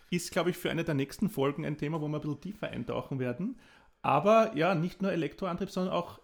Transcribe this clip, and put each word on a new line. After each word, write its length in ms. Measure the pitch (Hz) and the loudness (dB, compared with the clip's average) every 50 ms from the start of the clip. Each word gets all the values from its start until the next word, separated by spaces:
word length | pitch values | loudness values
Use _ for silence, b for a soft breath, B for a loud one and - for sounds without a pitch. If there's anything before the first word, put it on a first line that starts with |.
| b b | b b
Ist, 220 | 175 175 - - | -4 -4 -4 -2
glaub 160 | - 180 165 | -2 0 0
ich, 100 | 180 165 | 0 -2
für 140 | - - 151 | -2 -2 -2
eine 120 | 139 165 165 | -2 0 0
der 120 | - 151 | 0 0
nächsten 340 | 135 139 - - - 208 - | 0 0 -2 -2 -2 -2 -2
Folgen 360 | - 139 135 143 143 160 151 | 0 2 0 0 0 -2 -4
ein 120 | 147 147 | -4 -4
Thema, 240 | - 147 143 165 156 | -4 -4 -4 -2 -2
wo 60 | 151 | -2
wir 80 | 151 147 | -2 -4
ein 40 | 151 | -2
bisschen 200 | 151 151 143 - | -2 -4 -6 -6
tiefer 260 | - 185 - - - - | -8 -12 -8 -6 -8 -6
eintauchen 500 | - 120 123 - 117 - - - 143 127 | -6 -6 -4 -4 -4 -4 -4 -4 -2 -2
werden. 400 | 127 123 123 - 180 254 269 B B B B B B B B _ - | -2 -2 -2 -2 -4 -4 -4 B B B B B B B B _ 0
Aber 520 | 139 165 151 151 202 220 220 220 214 - | 2 2 4 6 8 8 8 6 4 2
ja, 180 | 147 160 185 196 | 2 2 4 4
nicht 280 | 151 165 180 - - 190 | 2 0 -2 -2 -2 -2
nur 80 | 196 | 0
Elektroantrieb, 580 | 165 165 151 151 - - 196 180 170 - 196 - | 0 0 -2 -2 -4 -4 -4 -4 -2 -4 -4 -4
sondern 240 | - 185 185 185 - | -2 -2 -2 0 0
auch 260 | 175 170 - - - | -2 -2 -2 -10 -16